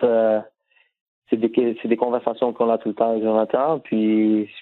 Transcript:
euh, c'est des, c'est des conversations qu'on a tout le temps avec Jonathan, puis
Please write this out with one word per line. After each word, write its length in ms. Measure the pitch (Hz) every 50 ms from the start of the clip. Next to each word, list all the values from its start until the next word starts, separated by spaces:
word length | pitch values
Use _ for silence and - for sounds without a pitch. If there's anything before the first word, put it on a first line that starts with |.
| -
euh, 360 | 123 117 113 113 110 110 107 107 - _ _ _ _ _ _ _ _ _ _ _ _ _ _ _ _
c'est 80 | -
des, 420 | 113 113 113 - - 123 120 107 - -
c'est 60 | 113
des 80 | 117
conversations 560 | 107 123 123 120 120 - 120 113 - 131 120 113
qu'on 160 | - 120 113
a 80 | 113 113
tout 100 | - 110
le 60 | 101
temps 160 | - 117 113
avec 120 | 113 110 107
Jonathan, 580 | 110 110 110 110 110 - 127 135 156 160 143
puis 680 | - - - 110 110 110 110 107 110 107 107 107 104 101 - -